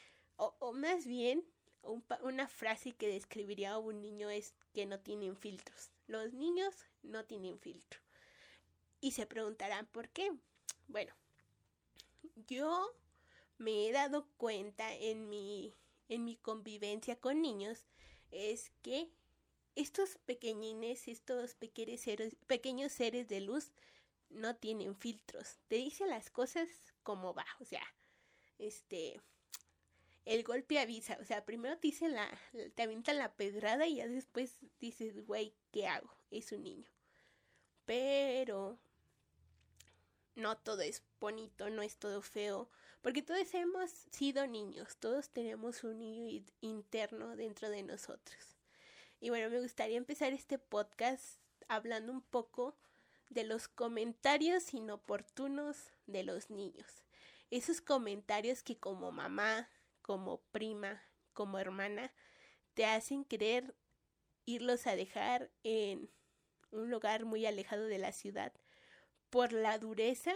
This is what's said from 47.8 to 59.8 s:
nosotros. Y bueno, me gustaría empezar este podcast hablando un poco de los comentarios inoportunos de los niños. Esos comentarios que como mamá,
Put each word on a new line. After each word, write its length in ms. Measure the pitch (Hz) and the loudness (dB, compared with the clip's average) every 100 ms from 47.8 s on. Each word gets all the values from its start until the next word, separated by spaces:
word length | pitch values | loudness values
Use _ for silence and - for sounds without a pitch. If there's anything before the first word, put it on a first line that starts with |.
nosotros. 760 | 196 196 - - - - - - _ - - - - - | -4 -8 -8 -12 -14 -20 -20 -20 _ -20 -20 -20 -20 -8
Y 80 | 233 | -2
bueno, 200 | 233 220 | 0 2
me 120 | 240 | 0
gustaría 360 | 247 - 220 233 | 0 0 0 0
empezar 360 | 247 294 269 | 0 0 2
este 240 | 269 - 269 | 0 -2 -4
podcast 800 | - 208 208 - 233 262 - - _ - - | 0 0 0 2 0 0 -4 -18 _ -10 -2
hablando 440 | 220 226 220 226 | 0 0 -2 -4
un 100 | 262 | -6
poco 540 | - 247 233 - 254 - - _ _ _ - | 0 0 0 -2 -2 -4 -18 _ _ _ -6
de 140 | 240 | -2
los 240 | 220 226 - | 0 -2 -4
comentarios 1080 | - 233 233 233 226 277 294 320 359 - | -2 0 0 -2 2 6 6 6 4 2
inoportunos 1040 | 254 220 208 - 202 - - 277 277 294 285 - - - | -4 -4 -6 -2 -2 -2 -4 -2 -2 -2 -6 -10 -18 -6
de 180 | 196 | -4
los 260 | 185 180 - | -2 -4 -6
niños. 540 | 208 196 - - - - - - - - | -6 -8 -8 -16 -20 -20 -20 -20 -20 -4
Esos 320 | 247 285 330 | 0 2 0
comentarios 840 | - 269 220 202 - 208 233 254 | 4 4 2 -2 0 2 2 0
que 140 | - 226 | -2 -4
como 340 | - 185 180 | -4 -4 -4
mamá, 580 | - 180 196 214 220 233 _ | -4 -2 2 4 4 0 _